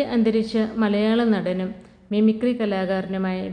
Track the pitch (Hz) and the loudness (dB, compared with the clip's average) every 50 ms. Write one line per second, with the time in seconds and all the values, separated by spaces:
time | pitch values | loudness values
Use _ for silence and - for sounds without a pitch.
0 | 285 - 247 233 220 226 214 226 214 220 - 226 214 220 220 226 220 202 202 208 | 0 0 2 2 2 4 2 2 0 0 0 -2 -2 -2 0 -2 0 0 2 2
1 | 208 220 226 233 240 226 214 185 170 180 180 185 185 - - - - - - - | 2 2 2 2 2 2 2 0 0 -2 -2 -2 -4 -6 -6 -12 -18 -20 -20 -20
2 | - - 208 214 220 220 220 220 240 247 240 240 220 208 196 190 190 180 190 190 | -10 -4 0 4 4 4 4 2 0 -2 0 0 -2 -2 -2 -2 -2 -2 -2 -2
3 | 185 190 190 190 190 185 185 185 190 190 | -2 -4 -4 -4 -2 -2 -2 -4 -4 -4